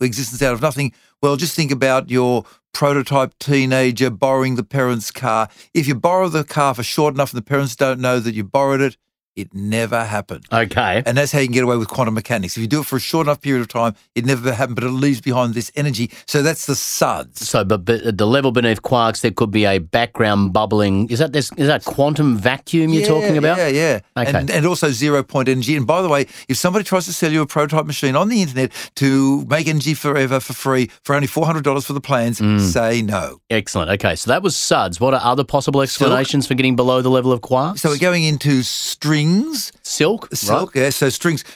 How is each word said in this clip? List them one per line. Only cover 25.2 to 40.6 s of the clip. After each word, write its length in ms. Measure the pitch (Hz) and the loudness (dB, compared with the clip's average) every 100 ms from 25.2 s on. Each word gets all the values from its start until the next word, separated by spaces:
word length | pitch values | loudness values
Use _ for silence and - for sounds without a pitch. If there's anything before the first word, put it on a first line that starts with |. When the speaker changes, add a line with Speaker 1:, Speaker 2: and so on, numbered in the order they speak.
Speaker 1:
point 260 | 131 139 127 | 0 0 0
energy. 280 | 131 120 151 | 0 0 0
And 100 | 117 | 2
by 160 | 175 | 2
the 60 | 180 | 2
way, 160 | 143 - - - | 0 -2 -6 -6
if 100 | 127 | -2
somebody 260 | 180 208 | 0 0
tries 220 | 190 185 180 | 0 -2 -2
to 60 | |
sell 180 | - 160 | -2 0
you 80 | 156 | 0
a 60 | 147 | 0
prototype 400 | 151 147 156 151 | 0 0 0 -2
machine 280 | 139 139 143 | -2 0 2
on 120 | 208 | 2
the 140 | 226 | 2
internet 280 | 156 127 131 - - - | 0 0 -4 -4 -14 0
to 500 | 135 135 135 143 123 | 2 4 2 0 0
make 200 | 151 160 | -2 0
energy 280 | 151 143 | 0 0
forever 460 | 147 147 143 131 131 | -2 0 0 0 -2
for 120 | - | -4
free 380 | 123 135 131 117 - | -6 0 0 0 -4
for 100 | - | -2
only 120 | 143 135 | 0 0
four 200 | 160 160 | 0 0
hundred 180 | 160 | 0
dollars 220 | 143 135 - | 0 -2 -2
for 80 | |
the 60 | 139 | -6
plans, 360 | - 127 117 110 | -2 0 0 0
Speaker 2:
Mm. 220 | 104 104 | 2 2
Speaker 1:
say 400 | 95 117 113 117 | 2 0 0 0
no. 380 | 104 98 69 - - | -2 -4 -6 -10 -4
Speaker 2:
Excellent. 420 | 110 107 95 82 | -4 -2 -2 -2
Okay, 220 | 101 98 | 0 0
so 160 | 80 113 | -2 0
that 120 | 165 | 0
was 140 | 185 - | 0 -2
suds. 420 | - 151 95 85 | 0 0 0 0
What 140 | 131 | 0
are 60 | 131 | 2
other 180 | 120 131 | 2 0
possible 340 | 131 143 143 139 | 0 -2 0 0
Speaker 1:
So 40 | |
Speaker 2:
explanations 640 | 135 - 135 127 131 143 127 | 0 0 2 2 0 0 0
for 60 | |
getting 240 | 127 131 123 | 0 2 2
below 240 | 127 127 | 2 2
the 100 | 127 | 2
level 220 | 127 127 | 2 2
of 80 | 123 | 0
quarks? 380 | - 127 156 208 | 0 0 0 -2
Speaker 1:
So 100 | 160 | -2
we're 100 | 143 | 0
going 260 | 180 175 | 0 0
into 380 | 156 143 147 131 | 0 0 2 2
string 600 | 120 - - - 147 156 | 0 -6 -8 -4 0 2
strings. 500 | 156 196 320 262 - - | 2 2 0 -4 -8 -12
Speaker 2:
Silk, 400 | - - 156 226 | -6 0 0 0
right? 120 | - - | -6 -6
Speaker 1:
Silk, 360 | 101 143 | -2 -2